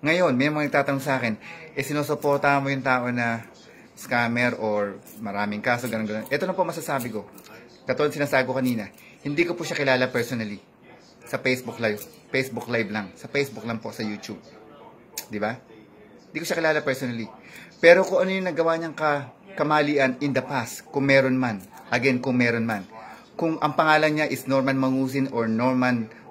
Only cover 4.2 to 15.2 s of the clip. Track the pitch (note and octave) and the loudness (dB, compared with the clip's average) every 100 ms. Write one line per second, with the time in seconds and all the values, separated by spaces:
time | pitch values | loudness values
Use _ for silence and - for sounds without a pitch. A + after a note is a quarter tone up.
4.2 | A#2+ A#2+ B2 A#2+ A2 G#2 G2+ G2 - - | 2 2 0 0 -2 0 -2 -6 -18 -12
5.2 | G#2+ G2+ G#2 G#2 B2+ A#2+ B2 A2 A2 G#2+ | -8 -4 -4 -2 0 0 0 -4 -4 -6
6.2 | G#2+ C#3 F#3 F#3 E3+ D#3+ D#3 C#3 B2 G#2+ | -4 -2 -2 -2 -2 -4 -4 -4 -4 -8
7.2 | F#2+ - - - - - - B2+ D3 D3 | -12 -18 -20 -20 -20 -18 -6 0 0 0
8.2 | C#3+ C#3 B2+ C3 B2+ A#2 G2+ - - - | 0 2 2 0 -2 -2 -6 -14 -20 -12
9.2 | C#3+ D3 E3+ E3+ E3 D#3 C#3 B2+ B2 B2 | -6 0 0 -2 -6 -2 2 2 2 0
10.2 | A#2 B2 A2 G2+ - _ - - - - | -2 -4 -6 -10 -16 _ -20 -20 -20 -20
11.2 | - C3 C3 B2+ A#2+ A2+ A2+ G#2 - - | -8 -4 -2 -2 -4 -4 -2 -2 -8 -20
12.2 | - C3+ C3 A2+ A2+ A#2 G#2 G#2+ F#2+ - | -4 -2 -2 -6 -4 -2 -2 -4 -8 -14
13.2 | A#2+ C#3+ C#3 A2 A2 A2+ A2 G#2+ G#2+ G#2 | -6 -2 -2 -6 -8 -6 -8 -8 -6 -6
14.2 | - G#2 - - - - - - - - | -10 -14 -16 -20 -20 -20 -20 -20 -16 -14